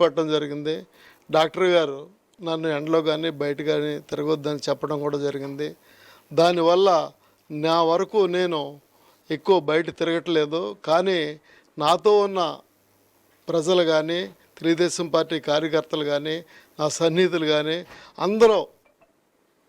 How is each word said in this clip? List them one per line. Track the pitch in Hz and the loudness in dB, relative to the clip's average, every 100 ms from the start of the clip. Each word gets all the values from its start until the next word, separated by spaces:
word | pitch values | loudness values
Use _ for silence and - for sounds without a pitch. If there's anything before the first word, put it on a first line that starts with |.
పట్టడం | 170 147 160 | 0 2 0
జరిగింది. | 151 147 147 147 165 190 _ - _ - | -2 -2 -8 -8 -8 -10 _ -20 _ -2
డాక్టర్ | 156 160 170 185 | 2 2 2 2
గారు | 175 147 139 165 196 _ - 170 | 4 2 -4 -14 _ _ -12 -6
నన్ను | 165 160 147 | -4 -2 -4
ఎండలో | 156 165 156 | 0 0 0
కానీ | 151 165 143 | -2 -2 -4
బయట | 143 143 151 | -4 -4 -2
కానీ | 151 151 151 156 | -2 -2 -6 -8
తిరగొద్దని | 151 147 156 143 147 - | -6 -4 -2 -4 -6 -4
చెప్పడం | 147 143 151 | -4 -4 -4
కూడా | 147 147 143 | -4 -4 -4
జరిగింది. | 139 139 139 151 - _ _ - - - 151 | -6 -10 -8 -10 -12 _ _ -20 -20 -8 2
దానివల్ల | 170 175 165 180 196 165 143 - _ _ - | 2 4 2 4 4 2 0 -10 _ _ -14
నా | 151 160 165 165 | -4 0 2 2
వరకు | 170 190 220 180 180 | 0 0 0 0 0
నేను | 180 160 143 147 _ _ _ _ - 156 | -2 -2 -6 -12 _ _ _ _ -10 -6
ఎక్కువ | - 185 147 | 2 2 2
బయట | 156 160 - | 0 -2 -4
తిరగట్లేదు, | 165 170 160 160 147 160 202 202 - | -2 -2 0 0 0 -2 -6 -8 0
కానీ | 165 190 180 151 151 _ _ _ - | 2 2 -2 -4 -10 _ _ _ -2
నాతో | 151 175 208 208 202 | 0 2 4 4 2
ఉన్న | 190 160 139 - _ _ _ _ _ _ _ - | 0 -2 -4 -16 _ _ _ _ _ _ _ -6
ప్రజలు | 170 156 185 165 | -2 2 2 4
కానీ, | 156 156 175 196 - _ - | 2 0 -4 -6 -12 _ -6
తెలుగుదేశం | 160 165 175 - 170 160 | 0 2 2 0 -2 0
పార్టీ | 160 160 151 | 0 -4 0
కార్యకర్తలు | 151 160 156 156 156 147 | 0 2 -2 -2 -4 -4
కానీ, | 143 151 160 170 - _ - | -4 -4 -8 -10 -20 _ -6
నా | 151 - | -4 0
సన్నిహితులు | 165 165 180 165 156 | 0 2 2 2 0
కానీ | 151 151 170 180 - - - 175 | 0 0 -4 -8 -20 -18 -6 -2
అందరూ | 214 226 202 - _ _ _ _ _ _ _ _ _ | 4 6 4 0 _ _ _ _ _ _ _ _ _